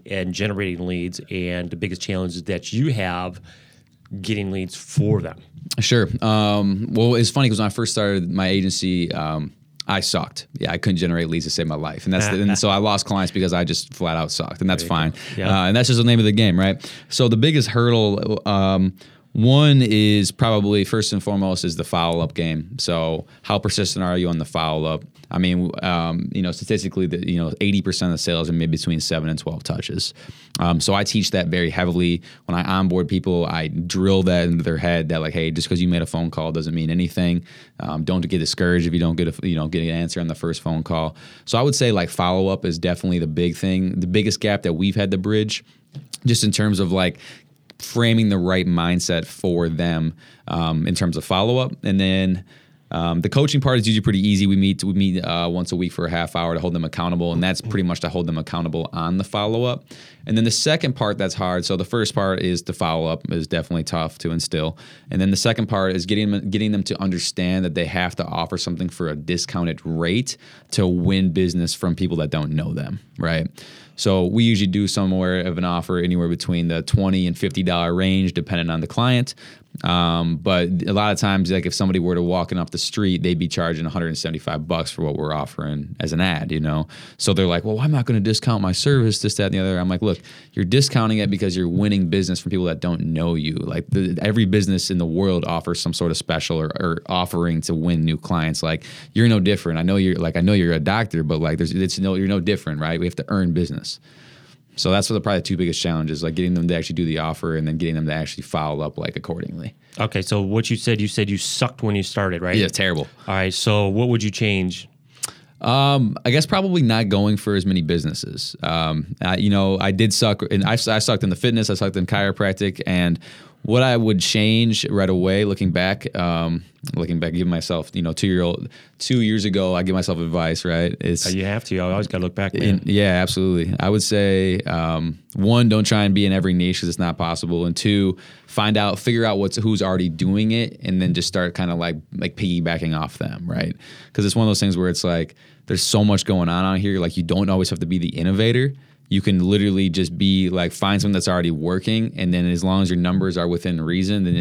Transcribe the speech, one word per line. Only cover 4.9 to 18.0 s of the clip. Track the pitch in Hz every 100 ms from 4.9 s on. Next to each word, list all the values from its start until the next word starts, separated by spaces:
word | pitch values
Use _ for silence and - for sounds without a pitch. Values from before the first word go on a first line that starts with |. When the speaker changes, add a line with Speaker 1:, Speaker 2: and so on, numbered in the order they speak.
| - 104 107
Speaker 1:
them? | 82 - - - - -
Speaker 2:
Sure. | 107 120 101 -
Um, | 110 107 104 104 101 98 110
well, | - 117 117
it's | 117
funny | 139 131
'cause | 107
when | 104
I |
first | - 113
started | - 104 98 90
my | 92 95
agency, | 98 95 - 92 90 85
um, | - 78 78 71 - _ _ -
I | 98
sucked. | - 90 73 - - -
Yeah, | -
I | 85
couldn't | - 90
generate | 87 85 82
leads | 82 78
to |
save | - 80
my | 78
life. | 76 76 -
And |
that's | 92 104
the, | 98
and | 101 98
Speaker 1:
<laughs> |
Speaker 2:
so | 104
I | 98
lost | 107 101 -
clients | 98 92
because | 98 92
I | 87
just | 85 82 -
flat | - 87 82
out | 76
sucked, | - - -
and | 92
that's | 90
Speaker 1:
There | 85
you |
Speaker 2:
fine. | 82 80
Speaker 1:
go. | - - -
Yeah. | 95 95
Speaker 2:
Uh, | 92
and | 110
that's | 123
just | 117
the |
name | 120 117
of | 107
the |
game, | 104 107 87
right? | 95 98 - - -
So | - 123
the | 110
biggest | 147 151 117
hurdle, | 120 120 117